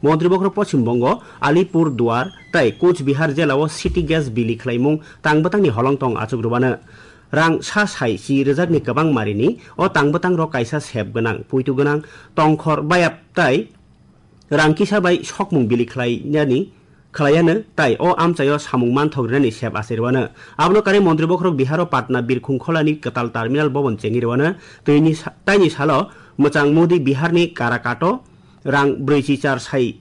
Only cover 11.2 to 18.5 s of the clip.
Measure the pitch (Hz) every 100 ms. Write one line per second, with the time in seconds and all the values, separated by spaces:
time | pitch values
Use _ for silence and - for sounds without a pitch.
11.2 | 113 - - 135 131 135 143 151 151 -
12.2 | - - 156 151 160 147 151 180 165 -
13.2 | _ - 156 143 220 - _ _ _ _
14.2 | _ _ _ 147 151 156 202 208 180 175
15.2 | - - 196 151 117 120 117 131 120 117
16.2 | - 151 147 127 196 _ _ _ _ -
17.2 | 147 156 170 190 214 - 147 147 175 175
18.2 | - 170 139